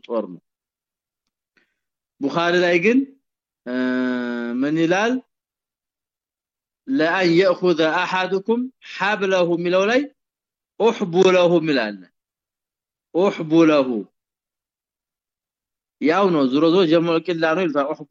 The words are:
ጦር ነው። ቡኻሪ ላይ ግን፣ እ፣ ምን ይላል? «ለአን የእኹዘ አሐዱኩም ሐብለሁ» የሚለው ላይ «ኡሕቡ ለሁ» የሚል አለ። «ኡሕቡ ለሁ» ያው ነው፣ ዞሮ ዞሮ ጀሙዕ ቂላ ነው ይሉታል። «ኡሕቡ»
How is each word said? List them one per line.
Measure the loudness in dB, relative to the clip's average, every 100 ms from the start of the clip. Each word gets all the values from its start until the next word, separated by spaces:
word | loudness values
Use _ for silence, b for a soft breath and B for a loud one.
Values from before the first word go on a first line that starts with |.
ጦር | -8 -8 -8
ነው። | -14 _ _ _ _ _ _ _ _ _ _ _ _ _ _ _ _ _ -8
ቡኻሪ | -6 -2 0 0
ላይ | 2 2
ግን፣ | 2 0 0 -8 _ _ _ _ -8
እ፣ | -4 -2 -2 -2 -4 -6 -8 -6
ምን | -4 -2 0
ይላል? | 0 0 0 -4 -8 _ _ _ _ _ _ _ _ _ _ _ _ _ _ _ -6
«ለአን | -2 0 0 2
የእኹዘ | 4 2 2 0 2 0 0
አሐዱኩም | -2 -4 -2 -4 -2 -4 -4 _ -18
ሐብለሁ» | -6 -4 -2 0 0 0
የሚለው | 0 0 0
ላይ | 2 0 -2 _ _ _ _ _ _ -2
«ኡሕቡ | 0 0 -2 2 4
ለሁ» | 4 4
የሚል | 2 0 -2
አለ። | -2 -8 -16 _ _ _ _ _ _ _ _ _ _
«ኡሕቡ | 0 0 -2 0 4
ለሁ» | 4 4 0 -4 -8 _ _ _ _ _ _ _ _ _ _ _ _ _ _ _ _ _ _ -6
ያው | -2 0 2
ነው፣ | 0 0
ዞሮ | 2 2
ዞሮ | 2 2
ጀሙዕ | 2 2 -2
ቂላ | -4 -4 -2
ነው | 0
ይሉታል። | -2 -2 -4
«ኡሕቡ» | -6 -6